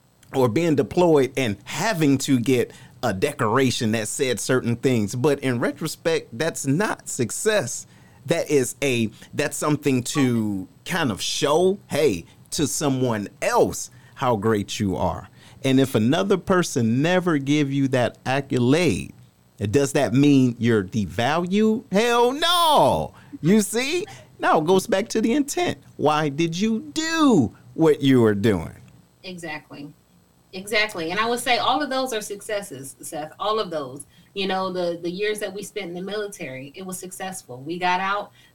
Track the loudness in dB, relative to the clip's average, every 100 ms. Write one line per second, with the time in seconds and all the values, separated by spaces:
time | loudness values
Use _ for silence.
0 | _ _ _ 0 2 2 2 2 0 2
1 | 4 6 4 0 -2 -4 -6 -4 -2 2
2 | 2 2 2 0 2 2 0 -6 -20 -6
3 | -4 -2 -2 0 0 2 2 0 -2 -2
4 | -4 -2 -2 -2 0 0 0 0 0 0
5 | 0 0 0 0 0 -2 -2 -4 -8 -6
6 | -2 -2 -4 -6 -6 -4 -2 0 -2 -6
7 | -8 -4 -4 -2 0 0 -2 -8 -14 -20
8 | -20 -10 -4 -2 2 2 2 -2 -2 0
9 | -2 -4 -12 -6 -6 -2 -2 0 2 0
10 | 0 0 2 2 -2 -4 -8 _ -6 -2
11 | -2 -2 -4 -2 0 2 2 0 -4 0
12 | 2 0 -6 -20 -10 -4 -4 -2 -2 0
13 | 0 -2 -4 -6 -2 2 2 0 -10 -16
14 | -20 -4 0 0 2 0 -2 -2 -2 0
15 | -2 -4 -10 -20 -20 -6 0 2 4 2
16 | 2 2 2 0 2 0 0 0 0 2
17 | 2 2 2 0 2 0 2 0 0 2
18 | 0 -2 -4 -2 0 0 4 4 2 0
19 | -4 -14 -20 _ _ -6 0 2 2 2
20 | 2 4 6 6 4 2 2 2 0 -2
21 | -4 -2 0 0 0 2 2 0 0 0
22 | 2 4 2 2 0 2 4 4 4 2
23 | -2 -10 -20 -4 2 4 2 -2 -2 -2
24 | -6 -12 -20 -4 0 2 4 2 2 -2
25 | -2 -2 0 0 -2 -2 -4 -4 -12 -2
26 | 0 2 0 0 -2 0 -2 -2 -4 -6
27 | -2 2 4 6 4 -2 -12 0 2 4
28 | 4 6 6 4 2 0 -2 -14 -20 -20
29 | _ _ -16 -14 -12 -12 -14 -18 -18 -20
30 | _ _ _ _ _ -14 -4 -2 -2 -4
31 | -4 -2 -2 -2 0 0 2 0 0 -2
32 | -2 -4 -8 -10 -6 -6 -6 -12 -14 -16
33 | -12 -10 -10 -6 -4 -2 -4 -6 -8 -12
34 | -18 _ _ -6 -4 -2 -4 -4 -4 -4
35 | -6 -4 -4 -4 -6 -10 -12 -10 -10 -10
36 | -8 -8 -8 -10 -12 -12 -14 -14 -12 -12
37 | -12 -12 -12 -12 -14 -14 -10 -4 -2 0
38 | -2 -4 -6 _ _